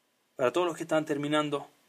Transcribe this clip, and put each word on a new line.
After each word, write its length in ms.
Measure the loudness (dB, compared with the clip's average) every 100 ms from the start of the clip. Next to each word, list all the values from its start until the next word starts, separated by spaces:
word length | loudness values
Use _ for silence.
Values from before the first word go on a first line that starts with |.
| _ _ _ 0
para 160 | 0
todos 140 | 2 0
los 100 | -2
que 60 |
estaban 240 | 0 0 0
terminando 640 | -2 0 0 0 -2 -6 _